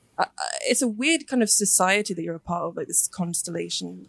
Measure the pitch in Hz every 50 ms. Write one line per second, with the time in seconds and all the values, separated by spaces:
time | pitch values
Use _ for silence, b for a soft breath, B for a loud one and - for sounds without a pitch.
0 | _ _ _ - - - _ - - - - - - - 247 - 277 240 214 208
1 | 262 302 330 320 - - 269 254 226 202 - - 208 196 - - 185 185 196 208
2 | 208 - 190 165 165 170 165 165 _ - 175 175 160 165 170 165 156 - 170 -
3 | - - - - 180 170 170 - - - 170 170 170 175 175 - 180 175 180 180
4 | -